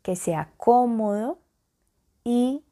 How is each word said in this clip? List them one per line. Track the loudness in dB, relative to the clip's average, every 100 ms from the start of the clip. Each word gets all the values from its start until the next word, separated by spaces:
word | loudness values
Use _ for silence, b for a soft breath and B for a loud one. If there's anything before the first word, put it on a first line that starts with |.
que | -6 -6
sea | -4 -4 -6 _
cómodo | 4 4 4 0 -2 -2 -6 -10 _ _ _ _ _ _ _ _ -2
y | 0 0 -4 _